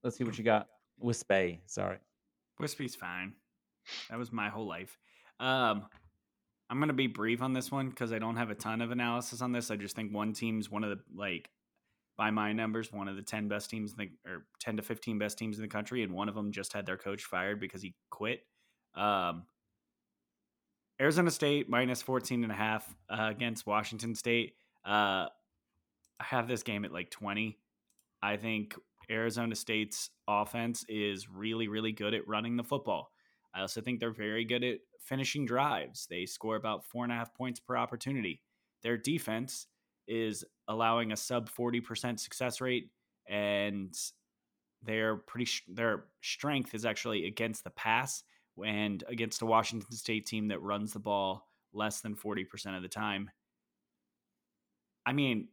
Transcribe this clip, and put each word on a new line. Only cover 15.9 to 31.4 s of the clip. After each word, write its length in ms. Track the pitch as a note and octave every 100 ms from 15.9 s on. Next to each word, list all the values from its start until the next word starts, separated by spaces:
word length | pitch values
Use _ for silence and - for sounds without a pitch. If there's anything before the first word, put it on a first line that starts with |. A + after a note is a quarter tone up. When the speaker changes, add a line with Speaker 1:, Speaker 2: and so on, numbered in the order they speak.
| B2+
Speaker 2:
and 100 | G2+
one 160 | F2+ G#2
of 80 | G#2+
'em 140 | G#2
just 220 | G2+ F#2+
had 120 | G#2 F#2+
their 120 | F#2+
coach 260 | G2 G2
fired 360 | - F2+ F#2+ G#2
because 220 | F#2+ F#2+
he 140 | F#2+ - -
quit. 340 | - G#2+ B2+ _ _ _ _ _
Um, 540 | E2 G#2 G2+ F2 E2+ F2 _ _ _ _ _ _ _ _ _ _ _ _ _ _ -
Arizona 320 | C#3+ D#3+ F3
State 360 | - D3 D3 -
minus 320 | A#2+ B2 B2+
fourteen 420 | - B2+ - B2
and 80 | A2+
a 40 | G2+
half, 400 | G#2+ A2 - - -
uh, 200 | A2 A2
against 340 | G#2+ A#2+ A2 -
Washington 480 | G#2 G#2 A2 A#2
State. 420 | A2+ A#2+ A#2 A2 - _ _ G2
Uh, 420 | G#2 G2+ F#2+ E2+ - _ _ _ _ _ _ _ -
I 40 | -
have 220 | B2+ A#2
this 140 | A#2+
game 220 | - G#2 G#2
at, 60 |
like, 180 | E2+ F2+
twenty. 480 | - G#2 G#2 A2 G#2+ _ _ _ _ _ -
I 160 | G3+ G#3
think 380 | A2+ A2 G#2 - - _ -
Arizona 460 | A2+ A2+ A2+ A2+ A2
State's 560 | - A2 G#2+ - - _ -
offense 580 | G#2 G#2 A#2 A#2 A#2 -
is 400 | G#2+ G#2 G2 G#2
really, 400 | F#2+